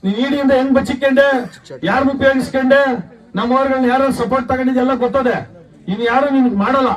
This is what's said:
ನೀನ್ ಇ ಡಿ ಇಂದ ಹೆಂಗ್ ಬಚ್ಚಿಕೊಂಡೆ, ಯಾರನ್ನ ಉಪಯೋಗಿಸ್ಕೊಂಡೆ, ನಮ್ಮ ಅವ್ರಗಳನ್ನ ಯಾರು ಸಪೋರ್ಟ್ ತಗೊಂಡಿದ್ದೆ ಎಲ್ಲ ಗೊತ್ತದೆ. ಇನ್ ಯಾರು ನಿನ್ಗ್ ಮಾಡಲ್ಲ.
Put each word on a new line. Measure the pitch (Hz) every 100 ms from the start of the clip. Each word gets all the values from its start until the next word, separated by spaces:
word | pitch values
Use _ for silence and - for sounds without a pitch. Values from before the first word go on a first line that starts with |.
ನೀನ್ | 190 208
ಇ | 269
ಡಿ | 285
ಇಂದ | 269
ಹೆಂಗ್ | 262 269
ಬಚ್ಚಿಕೊಂಡೆ, | 269 - 254 277 262 277 269 240 - - 135
ಯಾರನ್ನ | 170 233 269
ಉಪಯೋಗಿಸ್ಕೊಂಡೆ, | 277 269 262 - 262 254 277 277 240 175 - -
ನಮ್ಮ | 190 226 254
ಅವ್ರಗಳನ್ನ | 269 262 254
ಯಾರು | 254 269
ಸಪೋರ್ಟ್ | - 240 262 247
ತಗೊಂಡಿದ್ದೆ | 262 254 254
ಎಲ್ಲ | 254
ಗೊತ್ತದೆ. | 262 247 277 247 180 - - - - -
ಇನ್ | 202
ಯಾರು | 233 247 285
ನಿನ್ಗ್ | 269 247
ಮಾಡಲ್ಲ. | 196 202 269 254